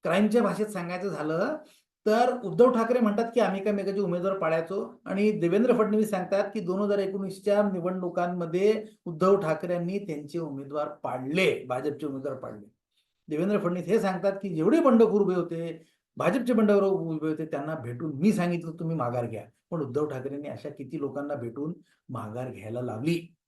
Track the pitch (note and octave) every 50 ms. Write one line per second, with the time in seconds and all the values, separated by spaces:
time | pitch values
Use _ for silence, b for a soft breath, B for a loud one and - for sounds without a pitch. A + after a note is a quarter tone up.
0 | _ F3 E3 G3 G#3+ G#3 G#3 A#3+ G#3+ F#3+ F3 F#3+ G#3+ G#3+ - F#3 E3+ E3+ F3+ F3
1 | F#3 G3+ E3 C#3+ D3 D3+ D#3+ E3 G3+ C4+ D#4 D4+ b b b b b _ _ _
2 | _ G#3+ G#3+ A3+ B3 B3+ B3 A#3+ - F#3+ E3 D#3+ A#3+ B3+ - A3+ A3+ A3+ B3 B3
3 | A3+ G#3 G3+ G#3+ A3+ - - A#3+ G#3+ F#3 F#3+ G3 G3 G#3+ G3+ G3 F#3+ G3 F#3+ G3+
4 | G3+ F3 F3 F3 F3 G3 F#3+ F#3+ E3 D#3+ E3 E3 E3 - F#3+ G#3 A#3 A#3 - -
5 | _ - F#3 F#3+ G#3 G#3+ G3+ E3 E3 E3+ F3+ G#3 A#3+ B3+ A#3+ - G#3+ G3 G#3 G#3+
6 | G#3+ G#3 G3+ F3+ F3+ - G3 G3 G#3 G3+ - A3 F3+ E3+ F#3 G3 G#3 G3+ G3+ G3+
7 | G3 F#3+ F#3+ G3 G3 F#3 - - - G#3 G3+ G#3 G#3 G3+ F#3 F3+ E3 F3+ F#3 F#3+
8 | F3+ F3 E3+ F3+ F3 F3+ F3+ F3+ E3+ D#3+ D#3+ F3+ G3 G#3+ A3 G#3+ G#3+ B B B
9 | _ F#3 E3 D#3 F#3 F#3+ G3 - D3+ D#3 D#3 D#3 - F3 F3 F3 F3 F3 F#3+ G3+
10 | G3+ F#3 D#3 C#3+ D3 C#3+ - E3+ E3 D3 C#3 C3+ C#3 C#3 C#3+ D3+ D3+ D3+ - -
11 | - C3 B2+ B2+ B2+ C3+ D3+ F#3 F#3+ D#3 - - - B2+ B2 B2+ C#3 D3+ C3+ -
12 | D#3 D3 C3+ C3+ C3+ C#3+ C3 - - A2+ A2 G#2 G2+ - _ _ _ _ _ _
13 | _ _ _ _ _ - D3+ D3+ F3 G3 G#3 G3+ - F3 F3 F3+ E3 D#3+ G3+ A3+
14 | - G3 F3+ F3 E3 G3 G3 - - G3 E3+ D#3 D#3 G3 D4 E4+ E4+ C4+ A#3 A3+
15 | A3+ F#3 F#3 G#3 G3+ F3 F#3 F3+ E3 E3+ E3+ E3 E3+ E3 E3 - b b b b
16 | _ _ _ - - E3+ G3 B3+ A#3 A#3+ B3 G#3+ A3 G3+ G3+ G3+ G3 G3 F3+ E3
17 | E3 E3 D#3+ D3+ D3+ D#3+ D3+ D#3 D#3+ D#3 - C#3+ D3 D3+ D#3+ - A2+ A#2 B2 A#2+
18 | E3 D#3 C#3+ C3 D#3+ A3 G3+ - F3 F3 F3 E3+ D3+ E3 D#3 - E3+ D#3+ E3 D#3
19 | B2 A#2+ A#2+ B2 A#2 G#2 A2 G#2 - - _ _ _ _ F3+ E3 C#3+ A#2+ A#2+ D3
20 | D3+ D3 C#3 B2+ B2 C#3 C#3 C#3+ D3 C#3+ B2 - - D3 C#3 - C3+ - - D3+
21 | C#3 C3+ - C#3+ C#3+ C#3+ D3 B2+ A#2 A#2+ A#2 C#3 C#3+ D#3+ F3 - b b b b
22 | b _ B2+ A2+ G#2+ G#2+ G#2+ B2 B2+ G#2+ F#2+ F#2 G2+ A2 A2+ B2 B2+ A#2+ G#2+ A2
23 | C3 D#3+ E3+ E3+ E3 - _ _ _